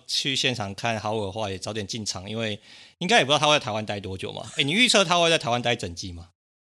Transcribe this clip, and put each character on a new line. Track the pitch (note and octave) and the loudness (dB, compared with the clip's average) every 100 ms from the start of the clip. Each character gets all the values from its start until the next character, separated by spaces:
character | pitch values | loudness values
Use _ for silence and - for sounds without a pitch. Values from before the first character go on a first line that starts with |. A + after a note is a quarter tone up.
| - | -6
去 | - D3 C3 | -4 -2 0
现 | C3+ | 0
场 | A#2 G2+ G2 | 0 -4 -4
看 | A#2+ A2 | -4 -2
Howard | G#2+ A2 G2 | -2 -2 -2
的 | |
话， | A2 G#2 | -4 -6
也 | F#2+ | -6
早 | G#2 | -6
点 | G#2+ G2 | -6 -6
进 | A#2 G2+ | -6 -6
场， | F#2+ F#2+ | -8 -8
因 | A2 | -6
为 | A2 G2+ - - - _ | -4 -6 -12 -20 -20 _
应 | F3+ | 2
该 | A3+ | 4
也 | C3+ | 6
不 | |
知 | |
道 | D3 | 4
他 | D3+ | 6
会 | D3 | 4
在 | |
台 | A#2+ | 2
湾 | G#2+ | -4
待 | A2 G#2 | -4 -6
多 | F#2 F#2+ | -6 -8
久 | G#2+ | -8
嘛。 | G2+ - - | -10 -6 -2
哎， | |
你 | C#3 | 0
预 | G3 B3 | 4 4
测 | G#3+ | 4
他 | E3+ F3 | 4 4
会 | E3 | 4
在 | D#3 | 4
台 | C3 | 2
湾 | A#2+ | 0
待 | A#2+ A#2+ | 0 -2
整 | F#2+ E2+ | -4 -8
季 | F#2+ | -10
吗？ | E2+ E2+ _ _ _ | -12 -16 _ _ _